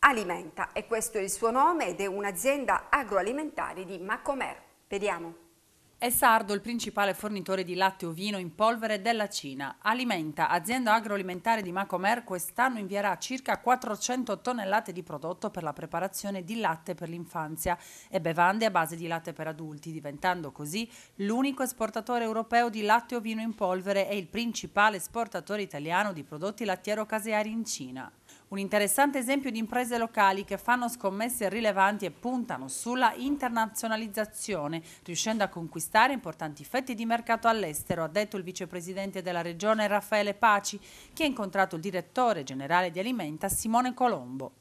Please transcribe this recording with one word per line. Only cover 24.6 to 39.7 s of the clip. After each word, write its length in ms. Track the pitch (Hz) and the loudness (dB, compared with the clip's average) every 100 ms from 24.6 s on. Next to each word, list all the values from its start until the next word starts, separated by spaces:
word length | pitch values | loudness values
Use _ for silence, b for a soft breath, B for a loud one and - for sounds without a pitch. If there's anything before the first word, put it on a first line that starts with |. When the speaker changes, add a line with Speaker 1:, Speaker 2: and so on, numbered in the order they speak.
| 190 - 208 202 | -4 4 4 4
Speaker 2:
esportatore 640 | - - 220 185 160 208 | -6 -4 -4 -4 -4 -4
italiano 540 | 196 147 151 175 208 | -4 -6 0 2 0
di 100 | 170 | -2
prodotti 400 | 139 151 180 214 | -10 -6 -6 -4
lattiero-caseari 840 | 220 185 - 214 214 220 208 214 214 | -2 -2 -2 -2 0 -2 0 0 0
in 160 | 226 214 | -4 -4
Cina. 440 | - 131 127 110 _ B B B | -6 -8 -10 -12 _ B B B
Un 80 | 196 | -6
interessante 600 | 196 208 208 - 285 277 | 0 2 2 4 4 4
esempio 320 | 233 277 277 | 0 0 0
di 60 | 220 | -4
imprese 380 | 226 240 240 240 | -2 0 0 0
locali 480 | 233 - 202 196 | -2 4 4 4
che 140 | 202 196 | -2 -6
fanno 300 | - 247 240 | 2 2 2
scommesse 600 | - 202 190 233 240 202 | -2 -4 -2 -4 0 -2
rilevanti 560 | 202 220 190 196 208 | 2 2 6 4 4
e 60 | 196 | -4
puntano 560 | - 240 254 233 131 135 | -4 -4 -2 -4 -6 -6
sulla 460 | - 226 247 240 | -8 -4 4 4
internazionalizzazione, 1700 | - 254 285 254 233 220 - 226 220 226 196 214 - - 185 147 165 165 B | 4 -2 -2 0 0 -2 -2 -4 -2 -4 -4 -4 -4 -4 -2 -2 -4 -8 B
riuscendo 400 | - 165 226 220 | -10 -4 -2 0
a 40 | 196 | 0
conquistare 640 | - 165 - - 214 247 | -2 -8 -8 2 6 6
importanti 520 | 269 180 156 156 147 | 4 -4 -8 -8 -10
fette 300 | 143 254 262 | -4 -4 -2
di 120 | 220 226 | -6 0
mercato 400 | 233 233 226 226 | 0 2 2 4
all'estero, 560 | 226 185 147 - 175 | 4 0 -4 -4 -2
ha 60 | 160 | 0
detto 280 | 170 208 202 | 0 0 -2
il 60 | |
vicepresidente 800 | 175 180 175 180 170 190 196 190 | -6 -8 -8 -8 -8 -6 -6 -4
della 200 | 180 175 | -2 -2
regione 440 | 170 170 202 | -2 -2 2